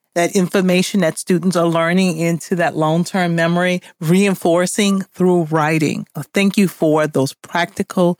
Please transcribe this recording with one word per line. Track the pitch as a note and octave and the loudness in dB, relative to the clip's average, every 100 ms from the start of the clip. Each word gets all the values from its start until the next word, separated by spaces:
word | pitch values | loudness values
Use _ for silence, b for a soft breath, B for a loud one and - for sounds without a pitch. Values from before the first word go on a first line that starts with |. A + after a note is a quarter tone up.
| _ | _
that | E3+ E3+ G3+ | -2 0 0
information | F3+ G#3 F#3 F3+ F#3+ G3+ | 0 0 2 2 0 0
that | E3 - | 0 -2
students | - F3 F3+ F3 | -2 0 0 0
are | E3+ | 0
learning | E3 E3 F#3 F#3 D#3+ | 0 0 0 0 0
into | E3+ E3 - | -2 -2 -4
that | F3 E3 - | -2 -2 0
long-term | D#3 E3 E3+ G3 F3 | 0 0 -2 -2 -2
memory, | E3 E3 F3 F3+ F3+ B B | 0 0 0 0 -2 B B
reinforcing | D#3+ F#3 G3+ F#3 F3 E3+ F3+ - G3+ G3 | 0 2 2 0 0 2 0 0 0 0
through | F#3 - F3+ F3 | -4 -2 2 2
writing. | D#3 D#3 D3+ D#3+ D3+ - - | 0 0 0 0 0 -4 -8
Uh, | - C#3 | -12 -6
thank | G3 G3 G#3 | 0 0 2
you | F#3+ | 0
for | - D#3+ D#3 D3+ | 2 0 2 0
those | D3+ C3 | 0 -2
practical, | - - A#3 A3+ - G3 - F3 F3 | -6 -8 -4 -4 -6 -6 0 0 0